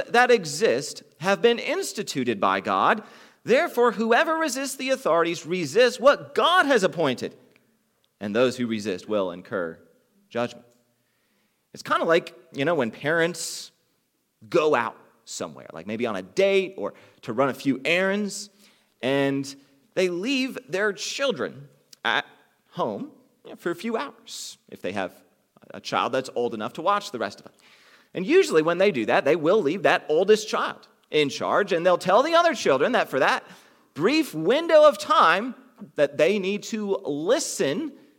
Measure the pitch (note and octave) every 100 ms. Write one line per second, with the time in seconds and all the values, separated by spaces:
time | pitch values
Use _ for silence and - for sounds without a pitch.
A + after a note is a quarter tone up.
0 | - A#3 B3 A#3+ D#3 D3 G#3+ A#2+ C#3+ -
1 | - _ F3 F#3+ A#3 A#3+ A3 G4 F4+ -
2 | D#3 C#3 A#2+ G#2 G2 G2 G2+ F#2+ C3 A3
3 | - - - _ - C4 E4+ B3 A#3+ F#3+
4 | A3+ A#3 D#4 D#4+ D#4+ C4+ C#4 - C4 C4
5 | F#3 E3+ E3+ E3+ D3 F3+ D3 F3+ B3 B3
6 | C4 - D3 - C#4+ F#4 D4 B3 F#3 D#3+
7 | C#3+ B2+ F#2 - _ _ _ _ _ _
8 | _ _ G2+ A2 B2+ B2 A#2+ A2 G#2 F2+
9 | - G#2+ F#2 F2 - G2+ E2+ E2 _ _
10 | _ _ _ A#2 A#2+ - _ _ _ _
11 | _ _ _ _ _ _ _ - - E4
12 | G#3 E3+ - - _ C#3 C#3+ E3 A#2 -
13 | C#3+ E3 E3+ E3+ - - - _ _ _
14 | _ _ _ _ G#2+ E3+ D#3 B2+ A2+ -
15 | - _ - - E2+ C2+ A#1+ D#2+ F2+ A2
16 | A#2+ F#2+ F#2+ F#3+ G3 G3 E3+ - G2 -
17 | - _ - A2+ C#3 - C#3 B2+ D3 F3
18 | F#3+ G3+ G3+ - - _ _ _ _ _
19 | B2+ C#3 C#3 C#3 C#3 - _ _ _ F3+
20 | F#3 F3 A#3 C4+ C4 - - F#3 G#3 F#3+
21 | - - C#4 D#3+ F#2 C3 - _ _ -
22 | A2+ A2+ - _ _ _ _ F3+ C#3 G2+
23 | C#4 - _ _ - - F3 E3+ A3+ G#3+
24 | - - - - - - _ - F2+ G2+
25 | F2+ - _ _ _ _ - - - F#2+
26 | A2+ C3 B2+ - A#2+ A2+ G#2+ - E3+ G3+
27 | - A#2+ G#2 - - _ _ _ _ _
28 | _ - F#3+ F4+ D4+ E3 D#3 F3 G3+ C#3+
29 | A2 D#3+ C3+ E3 D3+ G#3+ C#3+ F#3 D#3+ E3+
30 | - D#3 G3+ G#3+ - A3+ C#4 - - _
31 | _ D3+ C#3+ - F#2 D3 G3 E3+ F3+ F3
32 | - G#3 D#4 E4 E4+ A#3+ F3+ C3 F#3 A3+
33 | D#3+ C3+ E3+ C4 - - _ _ _ C3
34 | F#3+ D#4 D4 D#3 D#3+ C#4+ E4 D#4 D4+ A#3
35 | - D#4 F3 F3+ B3 - - _ F3 -
36 | C#3+ D3 D#3+ G#3 F#3 G3+ - A3 G3+ F#3+
37 | - D3 F3 D4+ - - D3 D#3 A3 -
38 | _